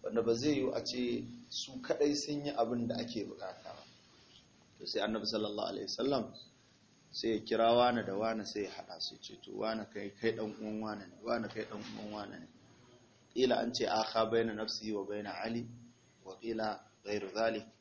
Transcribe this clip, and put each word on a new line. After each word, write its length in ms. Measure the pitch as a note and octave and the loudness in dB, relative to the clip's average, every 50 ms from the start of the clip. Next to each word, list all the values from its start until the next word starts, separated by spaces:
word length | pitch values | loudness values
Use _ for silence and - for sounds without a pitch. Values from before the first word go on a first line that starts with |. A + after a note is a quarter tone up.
| - | -6
wanda 180 | - G#2+ A#2 G#2+ | 0 0 2 4
ba 100 | A#2 A#2 | 4 4
zai 220 | A#2 C3+ D3+ D3 C3 | 4 4 4 4 4
yiwu 120 | C3 - - | 2 2 0
a 80 | A#2 - | 0 -2
ce 400 | - B2 B2 B2 B2 B2 - - A#2 - - - - | -2 -2 0 0 0 0 -2 -4 -6 -12 -16 -14 -10
su 220 | - - - - C3+ B2+ | -8 -8 -8 -8 -8 -10
kaɗai 340 | - - D#3+ - D3 D3 D3 | -2 -2 2 4 4 4 4
sun 300 | D3 - - D3 C#3+ C#3+ | 2 0 -2 -4 -2 -2
yi 60 | D3 | -2
abin 360 | - - A#2 A2+ B2 A#2+ A#2 | 2 2 2 2 2 0 0
da 80 | A#2+ B2 | 0 -2
ake 300 | A#2+ A#2+ A#2+ A2+ A2 G2 | -2 -4 -4 -4 -4 -4
buƙata 360 | G2 G2+ G2 F#2+ F#2 - - - E2+ D#2+ | -6 -6 -8 -8 -10 -10 -10 -14 -16 -16
ba. 80 | - - - - - - - - - - - - - - - _ - - - - - | -16 -16 -20 -20 -20 -20 -20 -20 -20 -20 -20 -20 -20 -20 -20 _ -20 -20 -20 -18 -12
To 60 | - | -8
sai 140 | - - G#2+ G2 | -2 0 2 2
Annabi 220 | A2 A2 A2 G2+ | 2 0 0 -2
sallallahu 420 | G#2 A2+ G#2+ G#2+ G#2 G#2 G#2+ - - | -2 0 0 0 0 -2 -2 -2 -2
alaihi 160 | G2 G2+ G2 | -2 -4 -4
wasallam 480 | G2+ - - A#2+ C3+ C#3+ B2+ G#2+ - - - - - _ - - - _ _ _ _ _ _ _ - | -6 -4 0 2 2 2 2 2 -2 -8 -16 -20 -20 _ -20 -20 -20 _ _ _ _ _ _ _ -14
sai 180 | - - - A2+ | -10 -2 0 2
ya 100 | A2 G#2+ A2 | 2 0 2
kira 300 | - A2+ A2 A2+ A#2 A#2+ | 0 4 6 8 8 8
wane 280 | A#2+ B2 B2 A#2+ A#2 G#2 | 8 8 6 6 4 0
da 100 | F#2+ F#2+ | -2 -2
wane 300 | G2 A2 A2+ A2+ A2 G2+ | 0 0 0 0 -2 -4
sai 180 | - - G#2 G2+ | -4 -2 -2 -4
ya 60 | F#2 | -4
haɗa 240 | - - - - F2 E2 | -4 -10 -12 -12 -10 -8
su, 180 | - - - - | -8 -10 -10 -12
ce, 140 | - - G#2 - - | -14 -16 -16 -14 -14
"To, 80 | - - | -10 -6
wane 280 | G#2 G#2+ A2 A2+ A2 G#2+ - - | -4 -2 -2 -2 -4 -6 -8 -8
kai, 160 | G#2 G2+ G2+ G2+ - | -8 -8 -8 -8 0
kai 100 | A#2 A2+ | 0 0
ɗan 240 | G#2+ A2 A2 G#2+ G#2+ A2 | 0 2 -4 -6 -6 -6
uwan 200 | A2 G#2+ G#2+ G#2+ | -6 -6 -4 -4
wane 240 | A2 G#2+ G#2+ G2+ F#2+ | -4 -4 -6 -8 -10
ne, 100 | F2 F2+ F2+ G#2 | -14 -16 -12 -2
wane 240 | A#2 A#2+ A#2 A2+ G#2 | -2 0 0 0 -4
kai 160 | - A2 G#2+ | -6 -6 -6
ɗan 160 | - A2 G#2 G#2+ A2+ G#2+ | -6 -8 -8 -8 -8 -10
uwan 160 | G#2+ G#2+ G#2 G#2 | -10 -10 -8 -8
wane 260 | G#2 G2+ - - E2 | -8 -8 -8 -10 -14
ne." 80 | E2 - - - - - - - - - - - - - - - - _ - | -16 -18 -20 -20 -20 -20 -20 -20 -20 -20 -20 -20 -20 -20 -20 -20 -20 _ 2
Ƙila 180 | A2+ C3 B2+ A#2+ A2 | 4 6 6 6 4
an 120 | A2+ A#2+ A#2+ | 4 0 2
ce, 120 | - A#2 | 2 2
"Akha 400 | F#2+ G2 A2 A2 - - A2+ A2+ | 4 4 2 2 2 4 4 4
baina 280 | A2 A#2 A#2 A2+ A2+ G#2+ | 6 6 4 4 4 0
nafsihi 400 | G#2+ A2 G#2+ - - G#2+ G#2+ G#2+ | -2 -4 -4 -4 -6 -4 -2 -2
wa 120 | G2+ G2 | -2 -2
baina 240 | G2 G#2 G#2 G#2 G2+ F2+ F2 G2+ | -2 -4 -4 -4 -6 -6 -4 -4
Ali," 240 | A2+ A#2 A#2+ A#2+ A#2 A#2+ - - - - _ _ _ _ _ - | -2 -2 -4 -4 -6 -12 -14 -18 -20 -20 _ _ _ _ _ -14
wa 80 | F#2+ F#2+ - | -14 -14 -8
ƙila 380 | A2+ A2+ A2+ A2 A2 G#2+ G#2 - - - _ _ _ | -4 -4 -2 0 0 -2 -2 -4 -8 -20 _ _ _
ghairu 240 | G2+ G#2 G#2 F#2+ F#2+ F#2 | -2 -2 -2 -2 -2 0
dhalik. 320 | G#2+ A2+ A2+ A2 G#2+ A2+ - - _ | 2 2 2 2 0 -6 -10 -20 _